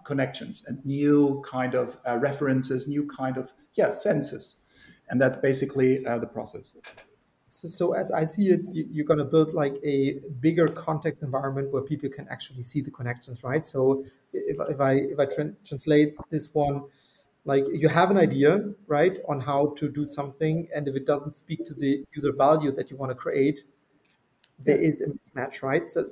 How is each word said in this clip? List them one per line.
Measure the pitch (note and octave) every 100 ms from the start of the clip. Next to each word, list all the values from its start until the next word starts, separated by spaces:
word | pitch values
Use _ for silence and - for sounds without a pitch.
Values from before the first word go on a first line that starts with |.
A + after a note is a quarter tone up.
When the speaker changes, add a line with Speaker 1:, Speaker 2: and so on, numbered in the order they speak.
Speaker 1:
connections | - C#3 C3+ - - - -
and | - C#3
new | C#3 D3 D3 C#3+ C#3
kind | - B2+ B2+
of, | B2+ B2 - B2
uh, | A#2+
references, | C3+ - C#3 C3 B2+ B2+ D3
new | C#3+ C#3+
kind | - C3 B2+
of, | B2+ _ _
yeah, | - D#3
senses. | - G#3 D#3 - - - - _ _ - - -
And | B2+
that's | C3+ C3
basically, | C#3 C3+ C#3 C3+ C3 C3 B2
uh, | A#2
the | A#2
process. | A2 - E2+ - - - - - _ _ _ _
Speaker 2:
So, | - E3
so | - F3
as | - -
I | D#3+ D#3+
see | G#3 F#3+
it, | E3 -
you, | D#3+ -
you're | D3+ D3
gonna | D3+ C3
build, | D#3+ D#3 E3
like, | C#3+ C#3
a | D3 C#3 C#3 C#3 - B2+
bigger | D#3 E3+ D#3+
context | - - D3+ D#3+ -
environment | C#3 C3+ C#3 C#3 C#3
where | C3+
people | C3+ D3 C3+
can | C#3 -
actually | B2 - B2+
see | B2 D3
the | C#3+
connections, | - A#2+ B2 - A#2+
right? | B2 D3+ -
So | C3+ C3 C3+ - _ _
if, | - - D#3 -
if | C3+
I, | C3+
if | C#3 - C#3+
I | C#3
tran-, | - D3+ - -
translate | C#3 D#3 D3+ D3+ - -
this | D#3 -
one, | D3+ C#3+ C#3+ C#3 _ _ _ _ _ C#3+
like, | C#3 C#3
you | D#3 D3+
have | D#3+ F#3
an | G3
idea, | D3 C3+ D3 G3 - - -
right, | D3 F3+ F#3 -
on | C#3
how | B2+ C#3 D3 -
to | D3
do | C#3+ C#3+
something, | - C#3 - D#3 D#3+ E3 D3+
and | C#3+
if | C3+
it | C#3
doesn't | C#3+ D3 -
speak | - D#3 E4
to |
the | C3+ C#3 C#3 -
user | D3+ C#3
value | C#3+ C#3 D#3 D3
that | C3+ -
you | C#3
wanna | C3 B2
create, | - C#3 C#3 D#3 _ _ _ _ _ _ _ _ _ _
there | C3+ C#3+
is | D#3+ -
a | -
mismatch, | C#3 - C3 C3 -
right? | C3+ D#3 -
So, | B2+ -